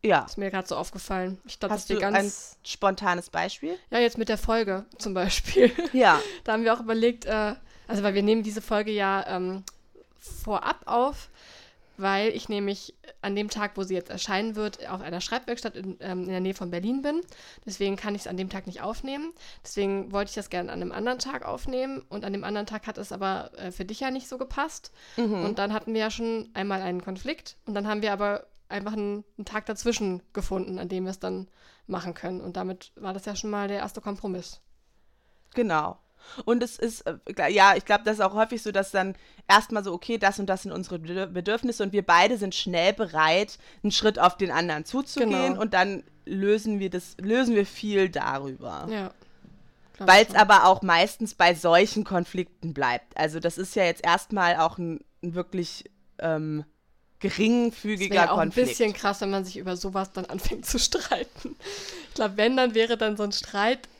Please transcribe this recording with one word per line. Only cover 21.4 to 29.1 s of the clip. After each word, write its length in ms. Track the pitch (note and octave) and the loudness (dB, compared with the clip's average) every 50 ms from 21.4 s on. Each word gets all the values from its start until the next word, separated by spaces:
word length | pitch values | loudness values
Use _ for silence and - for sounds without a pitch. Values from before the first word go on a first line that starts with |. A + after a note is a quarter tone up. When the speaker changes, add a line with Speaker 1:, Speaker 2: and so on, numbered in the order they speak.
| - | -8
Speaker 2:
aufnehmen. 580 | - - B3+ - - B3+ B3+ C4 C4+ C4+ C4+ - _ | -8 -8 -6 -6 -6 -4 -4 -4 -6 -8 -12 -12 _
Und 160 | - G#3 - | -12 -10 -8
an 80 | G3+ G3 | -6 -8
dem 100 | G3+ G3+ | -6 -6
anderen 240 | G3+ G#3 G#3 G#3+ | -4 -6 -6 -6
Tag 180 | G#3 G#3+ G#3 - | -6 -10 -10 -10
hat 120 | A3 G#3+ | -10 -10
es 140 | - G3+ - | -10 -12 -12
aber, 400 | - G3 G3 F#3+ F#3+ - - - - | -8 -6 -4 -4 -4 -4 -8 -12 -14
äh, 140 | - F#3+ F#3 | -12 -12 -12
für 140 | F3+ - F#3 | -10 -10 -10
dich 160 | F#3+ A3 - | -10 -8 -6
ja 100 | C4+ C4 | -6 -6
nicht 160 | C4 C4 B3+ | -6 -6 -10
so 100 | - C4 | -10 -10
gepasst. 540 | B3+ C4 C4 - C#4 C#4+ D#4+ - - - - _ - - - - | -10 -8 -8 -4 -4 -4 -6 -6 -14 -18 -20 _ -20 -20 -10 -4
Speaker 1:
Mhm. 300 | - A#3+ G#3+ G#3+ F#3 E3+ | -2 0 0 0 0 -2
Speaker 2:
Und 120 | G3+ A3 | -4 -2
dann 160 | G3 G3 G#3 G#3+ | -2 -2 -2 -2
hatten 200 | G#3+ G#3+ A3 A3 | -4 -4 -4 -2
wir 80 | A3 | -2
ja 100 | A3 A3 | -2 -2
schon 380 | A3 A3+ A#3 A3+ A3+ A3+ A3 - _ | -4 -4 -4 -4 -4 -4 -8 -8 _
einmal 280 | G3+ G3 G3+ G3 F#3 | -6 -4 -4 -4 -4
einen 200 | F#3+ F3+ F3+ F3+ | -4 -4 -6 -6
Konflikt. 540 | F3+ G3 F#3 F#3+ - B3+ D#4+ - - - - - _ | -6 -8 -12 -8 -8 -8 -8 -8 -12 -20 -20 -14 _
Und 80 | - G3+ | -6 -6
dann 120 | G3+ G3+ | -4 -2
haben 140 | G#3+ G#3+ G#3+ | -2 -2 -2
wir 100 | G#3+ G#3 | -2 -2
aber 340 | G3+ G3 G#3 G3+ G3+ G#3 - _ _ - _ | -2 0 0 -2 -2 -4 -6 _ _ -20 _
einfach 260 | _ G3 G3+ G3+ G#3 A3 | _ -8 -6 -6 -4 -4
einen, 300 | G#3+ G#3 G3+ | -4 -4 -4